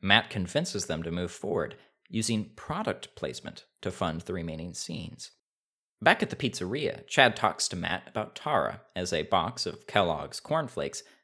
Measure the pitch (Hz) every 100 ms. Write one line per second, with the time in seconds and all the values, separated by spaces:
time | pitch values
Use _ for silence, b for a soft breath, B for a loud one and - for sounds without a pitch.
0 | 95 107 - 107 90 147 175 101 - 80
1 | 82 85 87 - - - 78 - b b
2 | _ 110 110 113 107 - - 165 214 -
3 | - - 73 - - - - _ - 90
4 | 87 80 - 92 82 80 85 - - 80
5 | 80 - - _ _ _ _ _ _ _
6 | 120 190 - - 127 - 92 131 147 -
7 | - - 127 - 107 - - 87 87 92
8 | - - - - 147 131 60 - - -
9 | 90 85 78 92 82 - - - - 107
10 | 90 76 73 - - 156 139 - 71 -
11 | b b